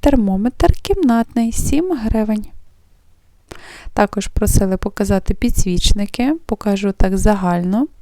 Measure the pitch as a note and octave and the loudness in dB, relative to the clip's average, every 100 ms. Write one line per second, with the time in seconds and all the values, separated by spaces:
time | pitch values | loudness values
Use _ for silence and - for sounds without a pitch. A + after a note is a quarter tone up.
0 | C#4+ C#4+ G3+ F#3+ A3+ - E4+ - - G4 | 4 2 2 0 -2 0 2 2 0 0
1 | D4+ A#3 A3+ - A#3 A3+ - C#4+ F#4 D#4 | 2 2 0 -2 -2 -2 0 0 0 -2
2 | A3 A3 G#3+ G#3+ G#3 - - _ _ _ | -2 -2 0 -4 -6 -14 -20 _ _ _
3 | _ _ _ _ _ - - - - - | _ _ _ _ _ -20 -20 -18 -10 -2
4 | G#3 - - - G#3 - G3 F#3+ G#3 - | -2 -2 -4 -2 2 2 2 -2 -4 -4
5 | G3 G3 - G3+ A#3+ - - F3 - G#3 | 0 0 0 -2 0 0 0 2 2 2
6 | G3+ - B3 D#4+ - - - G3+ G3 F#3+ | 0 -2 -2 -2 -4 -4 -2 0 -2 0
7 | F#3+ F#3+ G#3 G#3 F#3 F3 F3 G3+ D4 - | 0 4 2 2 0 0 0 0 -2 -4